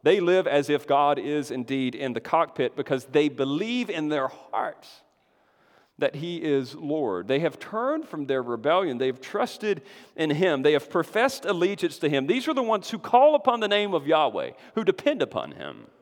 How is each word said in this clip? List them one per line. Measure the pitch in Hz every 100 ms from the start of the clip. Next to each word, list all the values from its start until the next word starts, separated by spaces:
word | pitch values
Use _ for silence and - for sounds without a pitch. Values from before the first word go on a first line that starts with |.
They | 143 202
live | 175 185 165
as | 143 143
if | 147 -
God | 139 143 143
is | 131 151 131
indeed | 127 120 135 127 120
in | 131
the | 113
cockpit | - 160 160 - 123 -
because | 135 131 123
they | 147 147
believe | 123 135 147 220 247 214
in | 165 151
their | 151 131
hearts | - - 110 120 - - - _ _ _ _ _ _ _ _ _ -
that | 143 139
he | 170 170
is | 156 139 123 143
Lord. | 151 156 127 90 98
They | 135
have | 165 -
turned | - 220 254 311 311
from | 160 139
their | 135
rebellion. | 120 117 127 180 185 123
They | 131
have | 127
trusted | - 208 - - 214 190 - - - -
in | 156
him. | 147 185 143
They | 143
have | 147 -
professed | 180 156 214 254 - -
allegiance | 180 180 196 170 -
to | 151
him. | 143 135
These | 240 277
are |
the | 277
ones | 226 214 -
who | 220
call | - 240 285
upon | 294 294 240
the | 214
name | 208 208
of | 175 139
Yahweh, | 156 139 98 64 - - -
who |
depend | 202 - 285 277
upon | 143 92 69
him. | - 71 55 - _